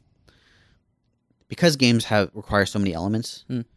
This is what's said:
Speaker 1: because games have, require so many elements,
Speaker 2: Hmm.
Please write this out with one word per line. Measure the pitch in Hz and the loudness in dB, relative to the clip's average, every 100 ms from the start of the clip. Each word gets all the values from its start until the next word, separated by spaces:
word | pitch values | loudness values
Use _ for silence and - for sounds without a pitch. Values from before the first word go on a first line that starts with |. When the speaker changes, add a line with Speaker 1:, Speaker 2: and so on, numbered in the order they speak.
| _ _ _ _ _ _ _ _ _ _ _ _ _ _ _ | _ _ _ _ _ _ _ _ _ _ _ _ _ _ _
Speaker 1:
because | - 175 139 | 0 2 4
games | 123 117 - | 2 2 2
have, | 107 95 | 0 0
require | 107 - 104 95 | -4 -2 0 0
so | 104 | 0
many | 98 | -2
elements, | 80 95 110 123 - - | -2 -2 -4 -6 -12 -8
Speaker 2:
Hmm. | 127 117 | -8 -8